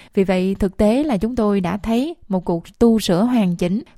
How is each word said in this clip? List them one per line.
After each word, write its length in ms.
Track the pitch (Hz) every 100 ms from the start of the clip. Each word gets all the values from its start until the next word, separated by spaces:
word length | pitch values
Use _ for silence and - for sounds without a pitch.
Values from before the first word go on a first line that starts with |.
| -
Vì 100 | -
vậy, 320 | 185 185 185 196
thực 180 | 196 -
tế 280 | 208 247
là 120 | 302 202
chúng 200 | 220 247
tôi 240 | 208 202
đã 160 | 175 202
thấy 380 | 214 233 302 339 -
một 160 | 185
cuộc 340 | 175 170 - -
tu 200 | 233 220
sửa 240 | - 170
hoàn 340 | 240 247 185 175
chỉnh 260 | 180 208 -